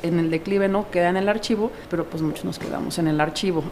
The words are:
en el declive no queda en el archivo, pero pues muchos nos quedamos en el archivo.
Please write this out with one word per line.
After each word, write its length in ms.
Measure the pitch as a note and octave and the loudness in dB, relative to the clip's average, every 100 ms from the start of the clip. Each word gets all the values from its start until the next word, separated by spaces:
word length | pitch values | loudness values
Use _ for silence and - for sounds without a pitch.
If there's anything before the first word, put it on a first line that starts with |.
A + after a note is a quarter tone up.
en 160 | E3+ E3+ | 0 2
el 120 | E3 | 2
declive 380 | E3 G3 G3 G3 | 0 0 2 2
no 220 | G3 G3+ | 2 0
queda 200 | F3+ F3 | 2 2
en 60 | F#3+ | 2
el 120 | G3 | 2
archivo, 420 | G#3+ - G#3+ A3+ - - | 0 0 0 0 -4 -6
pero 140 | E3+ | -4
pues 180 | E3 D#3+ | -2 -2
muchos 220 | D#3 - | -2 -2
nos 140 | F3+ D#3 | -6 -6
quedamos 400 | - - - - | -6 -4 -4 0
en 100 | D#3+ | 2
el 120 | D3+ | 4
archivo. 420 | D3+ - G3 D#3+ D3 | 2 0 0 0 -2